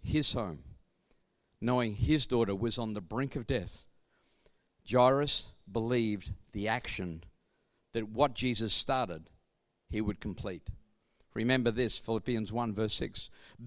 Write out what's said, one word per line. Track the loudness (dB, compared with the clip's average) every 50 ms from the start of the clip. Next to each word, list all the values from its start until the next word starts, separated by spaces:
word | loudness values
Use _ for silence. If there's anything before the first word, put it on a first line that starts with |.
his | -2 0 2 2 2 0
home, | -2 -2 -2 -4 -6 -10 -12 -18 -20 -20 _ _ _ _ _ _ _ _ _ _ _ _ _ _ _ _
knowing | 0 2 2 2 2 0 0
his | 2 4 4 4 4 4
daughter | 2 2 4 4 2 2
was | 0 0 0 0 -2
on | -2 -2
the | -4 -6
brink | -6 -4 -2 -2 -2 -2 -4
of | -6 -2
death, | 0 0 0 -2 -4 -10 -14 -18 -20 _ _ _ _ _ _ _ _ _ _ _ -20 _ _ _ _ _ _ _ 2
Jairus | 6 6 8 8 6 4 2 0 0 -2 -4 -8 -14 -20 _ -6
believed | -2 -2 0 2 2 2 2 2 0 -2 -4 -8 -10 -10 -12 -10
the | -6 -4 -2 -2
action | -2 -2 -4 -6 -6 -6 -6 -6 -6 -10 -12 -18 -20 _ _ _ _ _ _ _ _ _ _ _
that | -4 -4 -4 -2
what | 2 2 2 2 2
Jesus | 0 0 0 0 0 0 0 0
started, | -2 0 0 0 0 -2 -4 -6 -10 -12 -16 -20 _ _ _ _ _ _ _ _ _ _ -4
he | -4 -2
would | 0 -2 -4 -4
complete. | -6 -8 -6 -6 -6 -8 -8 -8 -8 -10 -10 -10 -16 _ _ _ _ _ _ _ _ _ -4
Remember | 0 2 2 2 4 4 2
this, | 2 2 0 0 -2 -4
Philippians | -2 -2 -2 0 0 0 0 0 -2 -2
one | -2 -2 -2 -2
verse | 0 0 0 0 0
six. | -2 -4 -4 -6 -10 -12 -12 -16 -20 -20 -20 -18 -14 -14